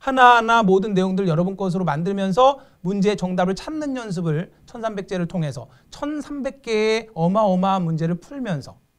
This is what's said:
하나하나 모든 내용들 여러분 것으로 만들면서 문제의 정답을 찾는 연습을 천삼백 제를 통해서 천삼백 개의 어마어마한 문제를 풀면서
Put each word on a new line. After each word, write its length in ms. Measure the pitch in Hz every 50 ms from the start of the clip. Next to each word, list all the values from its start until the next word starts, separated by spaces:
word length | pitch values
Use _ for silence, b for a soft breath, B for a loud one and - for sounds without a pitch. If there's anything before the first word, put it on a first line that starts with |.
| -
하나하나 580 | - 262 262 254 247 240 233 226 226 233 233 226
모든 300 | 185 185 190 196 220 202
내용들 360 | 185 185 190 190 185 202 185
여러분 280 | 160 156 180 185 196
것으로 300 | 185 196 190 160 190 185
만들면서 720 | 165 143 147 170 180 196 196 196 190 185 240 254 269 285 277 B B B B _
문제의 340 | 175 196 202 190 208 208
정답을 380 | 185 180 185 185 180 180 180 196
찾는 420 | 190 - - 311 311 302 294 269
연습을 560 | 254 233 220 185 170 175 165 151 151 185 - _ _ _
천삼백 420 | - - 240 220 220 214 196 196 -
제를 180 | 196 180 175
통해서 420 | 170 - 185 160 147 127 123 113 b b b b b
천삼백 720 | - - - 285 302 302 277 - 294 285 254 269 262 269
개의 480 | _ - 226 214 214 220 220 226 226 - -
어마어마한 680 | 160 165 175 190 214 220 202 185 185 185 196 190 190 180
문제를 340 | 165 165 156 160 165 180
풀면서 600 | 175 - - 285 285 254 220 180 143 123 - - _ _ _ _